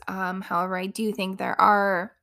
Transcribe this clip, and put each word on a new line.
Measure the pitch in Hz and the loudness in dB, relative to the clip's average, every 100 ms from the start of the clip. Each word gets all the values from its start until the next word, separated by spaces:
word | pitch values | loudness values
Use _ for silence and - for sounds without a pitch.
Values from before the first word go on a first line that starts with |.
| - | -8
Um, | 190 185 190 | -6 -4 -4
however, | - 170 185 185 | -4 -2 -2 -2
I | 190 | -4
do | 214 214 | -4 -4
think | 208 185 190 | -2 -4 -4
there | - - | -2 4
are | 208 202 202 175 208 _ | 6 6 4 0 -2 _